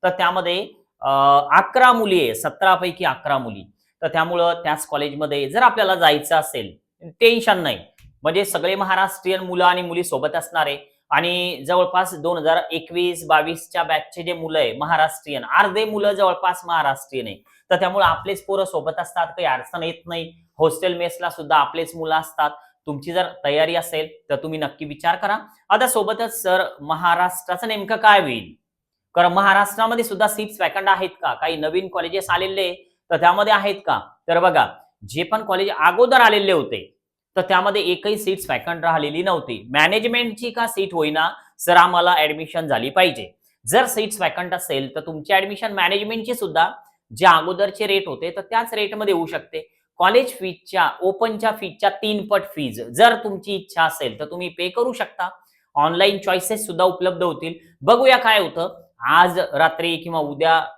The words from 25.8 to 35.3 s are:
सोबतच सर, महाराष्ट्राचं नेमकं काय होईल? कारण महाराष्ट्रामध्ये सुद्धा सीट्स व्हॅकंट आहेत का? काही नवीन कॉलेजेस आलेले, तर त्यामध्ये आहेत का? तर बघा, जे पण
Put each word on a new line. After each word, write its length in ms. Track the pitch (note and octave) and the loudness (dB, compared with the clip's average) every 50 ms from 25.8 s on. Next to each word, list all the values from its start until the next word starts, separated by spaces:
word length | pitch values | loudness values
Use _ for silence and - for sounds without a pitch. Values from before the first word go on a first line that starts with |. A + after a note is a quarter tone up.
| B3+ B3 | 2 2
सोबतच 560 | - A#3 G#3 G#3 A3 G#3+ A#3 A3+ - - - | 2 0 0 0 -2 -4 -4 -6 -6 -4 0
सर, 200 | F#3 F3+ F#3 F#3 - - - | 2 2 2 2 -2 -4 -12
महाराष्ट्राचं 840 | C#3+ D3 D#3+ D#3+ F3 F3 E3+ E3+ F3+ F#3 F3+ - - - F3+ - - A3+ | -6 -6 -6 0 2 2 2 4 2 -2 -2 -6 -6 -6 -6 -6 -4 -6
नेमकं 280 | A3 G#3 G3 F#3+ A3 | -6 -6 -4 -4 -4
काय 260 | A3 A3+ G#3+ G#3 G3+ | 4 8 8 8 8
होईल? 320 | F3+ C#3+ B2 A2+ F#2+ E2 D#2+ _ _ _ _ _ _ _ _ _ _ _ _ | 6 2 -4 -6 -6 -12 -18 _ _ _ _ _ _ _ _ _ _ _ _
कारण 180 | F3 F3 F3+ F3 | 4 4 4 4
महाराष्ट्रामध्ये 680 | F#3+ G3 G3+ F#3+ G3 G3+ G3+ - G#3+ A3 A3+ A#3 A#3 A3+ | 4 4 6 6 4 4 2 0 -2 0 0 0 -2 -2
सुद्धा 240 | A3+ G#3 F3+ G#3+ G#3+ | -4 0 0 0 0
सीट्स 280 | G#3+ - G#3+ G#3 - - | 0 -2 -8 -8 -6 -4
व्हॅकंट 300 | F#3 E3 G3+ G3 F#3+ G3 | -4 -2 -2 -2 2 2
आहेत 220 | F#3+ F3+ F#3+ F3+ | 2 2 2 -8
का? 240 | - _ - D3+ A#2+ | -8 _ -4 -4 -4
काही 220 | - D#3 D#3+ E3 | -2 -4 -4 -4
नवीन 320 | D3+ D3+ D#3 D#3+ F#3 F#3+ F#3 | -2 -4 -2 -2 -2 -4 -4
कॉलेजेस 420 | - F#3 E3 E3+ F3 G3 F#3 F3+ | -6 -6 -6 -4 -6 -6 -2 0
आलेले, 680 | F3 F3 F#3 F#3+ F#3+ F#3+ F#3+ F3 F3+ - _ _ _ _ _ _ | 0 0 0 -2 -2 -2 -4 -4 -4 -8 _ _ _ _ _ _
तर 80 | E3+ D3+ | -2 4
त्यामध्ये 360 | E3 E3+ F3 G3 G#3 G#3 A3 | 4 4 4 4 2 2 2
आहेत 220 | G3 G3 G3+ G3 G3+ - | 2 2 -2 -4 -4 -2
का? 160 | - C#3 G#2 - - _ _ _ - | -2 -2 -2 -4 -10 _ _ _ 0
तर 120 | - E3+ | 0 4
बघा, 280 | F3 F#3 D#3+ D3+ A#2 - - - _ _ _ _ G#2 G2 | 4 4 4 4 2 2 -2 -16 _ _ _ _ -20 -10
जे 140 | A#2 D3 F3 | -6 -6 -4
पण 220 | E3+ | -2